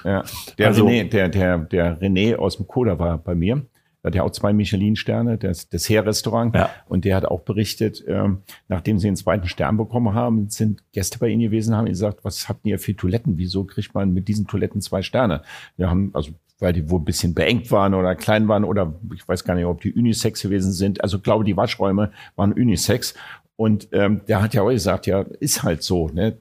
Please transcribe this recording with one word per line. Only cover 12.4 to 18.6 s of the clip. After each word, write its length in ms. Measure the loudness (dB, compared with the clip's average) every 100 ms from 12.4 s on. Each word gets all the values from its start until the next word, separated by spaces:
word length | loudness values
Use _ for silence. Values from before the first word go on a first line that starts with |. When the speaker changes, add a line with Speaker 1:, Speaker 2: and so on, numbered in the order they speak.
| -8
Speaker 1:
habt 180 | -6 -2
ihr 140 | -2
für 160 | -4 -4
Toiletten? 420 | -2 -2 -2 -2
Wieso 280 | -2 -2 -4
kriegt 280 | -6 -6
man 200 | -2 0
mit 140 | 0 0
diesen 180 | -2 -2
Toiletten 340 | -2 -2 -4
zwei 200 | -4 -4
Sterne?“ 400 | -2 0 0 0 -6 -18 -18 -4
Wir 140 | 0
haben, 220 | 2 0
also, 180 | -2 -6 -10 _ _
weil 140 | 0
die 160 | 0 0
wohl 100 | 0
ein 40 | 0
bisschen 280 | -2 -2
beengt 360 | 2 2 2 2
waren 240 | 2 4 4
oder 200 | 2 0
klein 320 | 2 2 4
waren 160 | 2